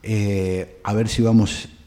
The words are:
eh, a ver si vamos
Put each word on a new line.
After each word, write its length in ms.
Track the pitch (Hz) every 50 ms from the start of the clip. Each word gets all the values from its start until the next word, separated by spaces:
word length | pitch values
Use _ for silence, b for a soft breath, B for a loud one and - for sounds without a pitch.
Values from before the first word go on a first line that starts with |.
| -
eh, 760 | 107 110 107 104 101 101 98 95 92 92 92 92 - - - -
a 100 | - 104
ver 160 | 110 117 104
si 120 | - 117
vamos 460 | 117 113 113 113 104 98 - - - - - - -